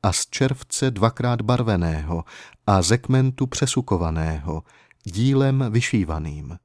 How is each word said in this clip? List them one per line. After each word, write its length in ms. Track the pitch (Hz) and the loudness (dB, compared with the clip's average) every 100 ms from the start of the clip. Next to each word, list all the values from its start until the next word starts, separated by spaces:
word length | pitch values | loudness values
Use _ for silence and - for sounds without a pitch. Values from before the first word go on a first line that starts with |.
a 100 | 104 | 0
z 140 | 90 - | 0 -4
červce 640 | - 131 127 - - 131 | 0 0 0 -6 -2 -2
dvakrát 520 | 110 110 - 123 120 | 2 0 2 -2 -2
barveného 800 | 107 123 113 95 85 78 73 85 - - - _ - | 0 0 2 2 2 -2 -4 -6 -6 -16 -20 _ 2
a 160 | 98 | 4
ze 160 | 87 117 | 4 0
kmentu 480 | - 131 131 127 131 | 2 2 2 0 -4
přesukovaného, 1160 | - 131 - 127 92 82 80 80 78 73 78 - _ _ _ | -2 0 0 0 0 0 0 -2 -4 -4 -8 -8 _ _ _
dílem 600 | - 92 123 135 135 135 123 | -8 0 2 4 2 2 2
vyšívaným. 880 | 113 120 113 82 78 78 73 69 87 | 0 2 0 0 -2 -4 -8 -10 -14